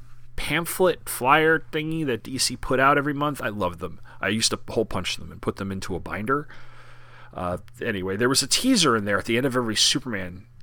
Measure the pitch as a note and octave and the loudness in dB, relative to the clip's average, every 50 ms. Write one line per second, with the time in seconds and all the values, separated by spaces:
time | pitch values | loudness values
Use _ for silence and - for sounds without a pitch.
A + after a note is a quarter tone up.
0 | - - - - - - - - - - D3 E3 E3+ - - - F#3 F3+ - - | -12 -14 -14 -14 -12 -8 -6 -4 -2 0 0 -2 -2 -2 2 4 4 4 4 2
1 | - - - - A#2+ B2+ D3 D#3 D#3 D#3+ D#3+ D#3 - - - D#3 D#3 D#3+ D#3+ D#3+ | -4 -8 -6 2 4 6 6 8 8 6 4 2 0 -2 -4 -4 -2 -2 -2 -2
2 | D#3 C3+ A#2 A2 - - C3 A#2+ - - B2+ - - - C3 B2+ C3+ C#3 D3 C#3+ | 0 0 -2 -2 -4 -4 -2 0 0 0 -2 -2 -2 0 4 6 6 6 6 4
3 | C3+ D3+ C#3+ C#3+ D3 D3+ C#3 - - A#2 G#2 G#2 F#2 F2+ E2+ E2 F#2 E2+ E2+ - | 2 0 -2 -2 -2 -2 -2 -4 -6 -6 -4 -2 -2 -2 -4 -4 -8 -8 -8 -10
4 | - - - - - F#2+ A2 A2+ A2+ - A2 - - - - A#2 G#2+ - - G2 | -12 -14 -14 -8 -4 -2 0 2 2 0 0 -2 -4 -2 0 0 0 0 0 -2
5 | F2+ - - - D#2+ E2 D#2+ - - A2 - - G2 G2 F#2+ F#2+ - - F#2 E2 | -2 -4 -6 -6 -8 -12 -12 -8 -4 -4 -4 -4 -4 -6 -6 -6 -6 -4 -6 -6
6 | E2+ D2 D#2+ F#2+ G#2+ B2 C#3 D3 D3+ - - - - - - - - - - - | -6 -6 -6 -4 -2 0 0 0 -2 -6 -12 -14 -14 -14 -14 -16 -16 -16 -16 -18
7 | - - - - - - - - F2+ F2 F2+ F2+ - - - - - A#2+ G#2 F#2+ | -18 -18 -18 -18 -18 -14 -8 -6 -4 -4 -4 -4 -6 -10 -10 -6 -4 -4 -2 -2
8 | F2+ F#2+ F#2+ G#2 A#2+ B2+ C3+ - C#3 C3 - - - C4 C4+ G3+ E3+ C3+ A#2 A2 | -2 -2 0 2 2 2 4 2 2 2 2 2 4 4 4 6 6 6 4 4
9 | G2+ G#2 G2+ F#2+ - A#2 A2+ A#2 C#3 C#3 A#2+ B2+ A#2+ A2+ G#2 - - - - D#3 | 4 2 0 0 2 2 2 4 4 2 2 2 0 2 2 4 4 4 2 0
10 | - B2+ A2 F#2+ F#2 F2 F2+ F#2 - - - - | -2 -4 -6 -6 -6 -8 -10 -12 -16 -18 -18 -18